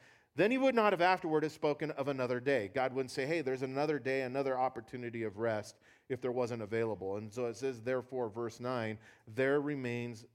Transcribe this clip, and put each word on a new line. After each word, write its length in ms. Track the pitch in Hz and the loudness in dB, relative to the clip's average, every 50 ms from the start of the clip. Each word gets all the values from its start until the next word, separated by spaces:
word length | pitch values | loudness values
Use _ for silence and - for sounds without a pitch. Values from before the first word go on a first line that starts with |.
| - - - _ _ _ _ | -20 -20 -20 _ _ _ _
then 120 | 139 185 220 | 2 4 4
he 80 | 262 | 4
would 180 | 262 269 269 240 | 4 4 4 6
not 180 | 233 214 208 190 | 6 6 6 6
have 80 | 170 | 6
afterward 420 | 170 185 185 180 - 160 156 151 151 | 6 6 6 4 2 2 2 2 2
have 80 | 151 | 0
spoken 400 | - - - 147 143 - 156 147 | -2 0 0 0 0 0 -2 -4
of 160 | 151 139 131 | -2 -2 -2
another 320 | 143 139 131 127 120 127 123 | -2 0 0 0 0 0 0
day. 320 | 123 139 139 123 101 98 - | 2 2 2 2 2 0 0
God 200 | 135 127 113 123 | 0 0 0 0
wouldn't 180 | 135 131 123 | -2 -4 -2
say, 140 | - 147 131 | -2 -4 -2
"Hey, 160 | 143 170 170 | 0 0 0
there's 220 | 139 131 131 123 135 | 0 0 -2 -2 -2
another 360 | 131 131 139 147 156 151 139 | -4 0 0 0 0 0 0
day, 220 | 120 131 135 135 | 0 0 0 0
another 360 | 131 123 127 139 135 135 131 | -2 -2 -2 -2 0 0 2
opportunity 680 | 127 127 127 127 120 110 - - 123 120 120 117 117 110 | 2 0 0 -2 -4 -10 -10 -10 -8 -8 -6 -6 -4 -4
of 160 | 107 95 104 | -4 -2 0
rest," 380 | 117 117 110 107 98 - - _ _ - - _ _ | 0 0 0 0 -4 -6 -14 _ _ -20 -20 _ _
if 140 | - 131 117 | -8 -6 -4
there 100 | - 127 | -2 -2
wasn't 300 | 120 127 123 113 123 113 | 0 0 0 -2 -2 -6
available. 560 | 107 98 113 113 113 113 104 90 95 95 98 | -4 -2 0 0 0 0 -2 -4 -4 -4 -4
And 160 | 107 110 107 101 | -4 -6 -8 -4
so 140 | 123 123 | -4 -4
it 100 | 117 110 | -4 -4
says, 240 | - 135 135 127 113 | -2 -4 -4 -4 -4
"Therefore," 480 | 110 127 131 127 120 - 135 127 120 110 | -4 -2 -2 -2 -2 -4 -4 -4 -4 -4
verse 320 | 98 117 117 113 - - | -4 -4 -6 -6 -6 -6
nine, 360 | 120 127 127 120 113 110 107 110 - - - - _ | -4 -2 -2 0 -2 -2 -4 -6 -10 -18 -20 -20 _
"There 320 | 113 107 127 131 135 143 147 | -8 -2 0 2 4 4 2
remains, 680 | 143 147 147 135 127 120 120 120 120 120 117 110 117 - _ | 2 0 -2 -2 -2 -2 -2 -2 -4 -6 -8 -12 -16 -20 _